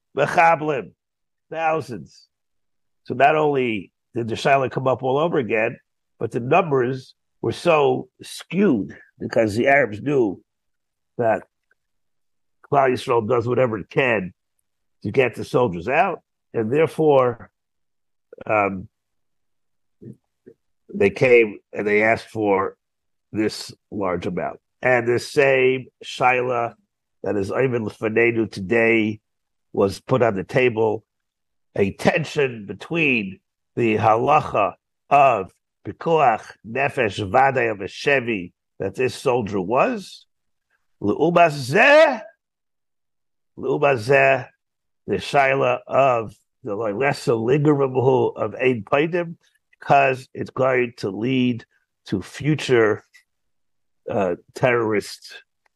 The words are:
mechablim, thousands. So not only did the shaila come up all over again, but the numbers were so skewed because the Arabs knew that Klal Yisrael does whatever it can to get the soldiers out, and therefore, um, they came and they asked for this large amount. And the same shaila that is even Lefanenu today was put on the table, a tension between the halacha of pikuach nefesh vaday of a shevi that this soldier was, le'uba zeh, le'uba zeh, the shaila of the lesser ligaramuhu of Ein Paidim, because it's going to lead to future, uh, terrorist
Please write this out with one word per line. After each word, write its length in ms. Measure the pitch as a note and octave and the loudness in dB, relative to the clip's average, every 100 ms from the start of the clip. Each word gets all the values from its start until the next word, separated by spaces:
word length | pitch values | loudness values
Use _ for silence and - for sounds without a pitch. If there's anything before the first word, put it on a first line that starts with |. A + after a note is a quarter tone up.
| _ - | _ -4
mechablim, 760 | D3 F3+ E3 E3 D3+ C#3 F#2 _ _ _ _ _ _ | 0 2 4 2 -2 -6 -8 _ _ _ _ _ _
thousands. 800 | D#3+ D#3+ D#3+ B2 A2 - _ _ _ _ _ _ _ _ _ | -6 -4 -4 -6 -12 -16 _ _ _ _ _ _ _ _ _
So 100 | - | -8
not 220 | A#2+ C#3 D#3 | 2 4 4
only 560 | D3+ C#3+ B2 G#2+ F2 _ _ | 0 0 -2 -4 -8 _ _
did 140 | - A#2 | -8 -6
the 80 | A2 | -2
shaila 340 | D3+ C#3 B2+ | 2 2 0
come 180 | C#3+ C3 | -2 -2
up 140 | A#2+ | -2
all 160 | C3 C3+ | -2 -2
over 200 | E3+ E3 | 0 -2
again, 400 | G#2+ A2 A2+ C#3 _ _ _ - | -2 -2 -2 -6 _ _ _ -10
but 120 | A#2 | -8
the 100 | C3+ | -6
numbers 760 | A#2+ E3 F3 C#3 B2 C3 C3 _ _ _ | 0 0 2 0 -2 -6 -12 _ _ _
were 100 | - | -8
so 560 | - F3 D#3 C3+ C3 - _ | -4 0 2 2 0 -6 _
skewed 720 | - - - E3+ G3+ A#2 G2 - - - | -20 -20 -6 0 2 0 -4 -12 -20 -14
because 360 | A2+ - A2 | -4 0 0
the 120 | G2+ B2+ | 0 2
Arabs 340 | C#3 A#2+ G#2+ | 2 2 -4
knew 400 | B2 D3 A2 F2 _ _ _ _ _ _ _ - | -2 0 0 -4 _ _ _ _ _ _ _ -4
that 240 | A2+ G2+ - _ _ _ _ _ _ _ _ _ _ _ _ | -2 -2 -6 _ _ _ _ _ _ _ _ _ _ _ _
Klal 220 | C#3+ C3+ | 0 2
Yisrael 360 | B2 - A#2+ G#2+ | 0 0 -2 0
does 180 | B2 A2+ | -2 0
whatever 300 | B2 B2+ G#2+ | 0 0 -2
it 120 | D#2+ | -6
can 420 | - C3 A2 F#2 - _ _ _ _ _ _ | -2 0 0 -4 -12 _ _ _ _ _ _
to 80 | G#2 | -4
get 240 | G2+ B2 | 0 0
the 100 | A#2+ | -2
soldiers 440 | G#2 C#3 B2 E2+ F2+ | -4 0 0 -2 -2
out, 340 | C#3+ F#3+ E3 _ _ _ | 0 0 -4 _ _ _
and 180 | - A2 | -6 -2
therefore, 800 | C#3+ D#3+ - D#3 C3+ B2 A#2 - _ _ _ _ _ _ _ _ - - | 0 0 2 4 4 4 -2 -12 _ _ _ _ _ _ _ _ -10 -2
um, 420 | G#2+ G2 F#2+ - _ _ _ _ _ _ _ _ _ _ _ - - _ _ - - _ _ - | 0 0 -4 -10 _ _ _ _ _ _ _ _ _ _ _ -20 -20 _ _ -20 -20 _ _ -10
they 160 | G3 G3+ | 0 0
came 480 | - C3 A#2+ A2 G2 _ | 2 4 6 4 -2 _
and 120 | - G#2 | -6 0
they 160 | G#2 | 2
asked 240 | A2 A2 - | 2 0 -4
for 480 | A2 G#2 F#2+ F#2+ - _ _ _ _ _ | -4 0 0 -2 -8 _ _ _ _ _
this 420 | G2+ G#2+ - - - _ | -4 -4 -4 -12 -20 _
large 360 | - F#2+ F2 G2 | -8 -4 -4 -6
amount. 340 | F2 C#2+ - _ _ | -6 -8 -10 _ _
And 280 | B2+ B2+ A#2+ | 0 0 0
the 100 | A#2+ | -2
same 680 | - D3 C#3 C3+ C3 C3 B2 _ | -2 2 2 4 2 0 -6 _
shaila 720 | - - C3 B2+ B2+ A#2+ A#2 - _ _ _ _ | -14 -2 0 0 -2 -4 -4 -8 _ _ _ _
that 120 | - G2+ | -6 -4
is 140 | G2 | -2
even 340 | F#2 C3+ A#2+ | -2 -2 -2
Lefanenu 640 | G#2 - A2+ A2 A#2+ A2+ A2 | -6 -6 -4 0 0 0 -4
today 680 | - F#2 A#2 A2+ A2+ G#2+ G#2+ _ _ _ _ _ | -6 -2 2 2 2 0 -4 _ _ _ _ _
was 260 | - G2 F#2 | -2 -2 -2
put 240 | - B2+ | -2 2
on 140 | A#2 F#2+ | 2 0
the 80 | |
table, 600 | - C#3 B2+ G#2+ A2+ G#2+ - _ _ _ _ _ _ | -2 2 2 2 0 -2 -8 _ _ _ _ _ _
a 180 | - G2 | -2 -2
tension 720 | - - F3 C#3+ D3+ C#3 A#2 G2+ | 0 0 0 -2 -2 -4 -4 -12
between 760 | G2 - E3+ D3+ B2 G2 F#2+ _ _ _ | -14 -8 -2 0 -2 -4 -10 _ _ _
the 220 | - A#2+ G#2+ | -2 0 2
halacha 800 | A2+ A2 C3 D3+ C#3+ B2+ F#2+ - _ _ - | 2 2 2 0 0 -2 -2 -4 _ _ 0
of 420 | C#3 C#3 A2+ F#2 _ _ _ | 4 4 2 -4 _ _ _
pikuach 600 | - G2 E3 D#3+ C3+ G#2 - - G2+ | -16 -8 0 2 2 0 -4 -20 -10
nefesh 600 | A#2+ C#3 - A2 F#2+ G2+ | -4 -4 -2 -4 -4 0
vaday 440 | A#2 C3+ B2+ A#2 | 2 2 2 -2
of 80 | G2+ | -4
a 60 | F#2+ | -8
shevi 640 | - D3 C#3 A#2+ G#2+ F2 _ _ - | -6 0 0 0 -4 -6 _ _ -10
that 160 | G2 | -8
this 200 | F#2+ B2+ | -4 -4
soldier 460 | - C3 B2 G2 G2 | -2 -2 0 -2 -4
was, 640 | F2+ B2+ G#3 A3+ F#2 - _ _ _ _ _ _ _ _ | -2 0 0 -4 -12 -20 _ _ _ _ _ _ _ _
le'uba 480 | G2+ - D#3+ F3 E3+ | -2 2 4 4 4
zeh, 720 | D3 A#2+ E3 C4+ D4+ D#4+ B3 - _ _ _ _ _ _ _ _ _ _ _ _ - | 2 -2 2 6 8 6 2 -10 _ _ _ _ _ _ _ _ _ _ _ _ -10
le'uba 380 | B2+ D3 C#3+ C3 | -6 0 0 0
zeh, 500 | A2 C#3 C3+ C3 B2 _ _ _ _ _ - | 2 4 4 2 -4 _ _ _ _ _ -6
the 80 | G2 | -6
shaila 640 | - D3 C3+ C#3 C3 B2 - | -2 0 2 2 0 -2 -2
of 440 | B2+ C3+ A#2+ G#2+ - _ _ | 2 2 0 -4 -12 _ _
the 140 | B2+ G2+ | -10 -6
lesser 560 | A2+ G2+ C#3 C#3 - | -4 -2 -2 -2 -2
ligaramuhu 1040 | A#2 A2+ D3+ D3 C#3+ C#3 B2+ C3 B2+ A2+ - | 0 0 2 2 2 0 0 2 2 0 -2
of 180 | A2 | -6
Ein 300 | G#2 C3 B2 | -2 0 0
Paidim, 500 | F#2+ C#3+ E3 F3 E3+ E3+ _ _ _ _ | 0 0 0 -2 -6 -12 _ _ _ _
because 480 | - C#3+ C#3 C3 - | 2 4 4 0 -8
it's 180 | - B2 | -12 -8
going 420 | - C3 B2+ B2 - | -2 0 0 -2 -4
to 120 | G#2+ | -8
lead 540 | F#2+ A#2+ C3 B2 A#2 - _ _ _ - | -4 -2 0 0 -2 -10 _ _ _ -6
to 160 | G2 | -6
future, 800 | - - C3+ D3 - B2 G#2+ G#2 - - _ _ _ _ _ _ _ _ - | -6 -6 -2 -2 2 4 4 0 -8 -20 _ _ _ _ _ _ _ _ -8
uh, 280 | A2 F#2+ F2 _ | -4 -4 -6 _
terrorist 880 | - C3 A#2+ A2 G#2+ - - - - _ _ _ | -2 0 2 0 -4 -6 -12 -20 -20 _ _ _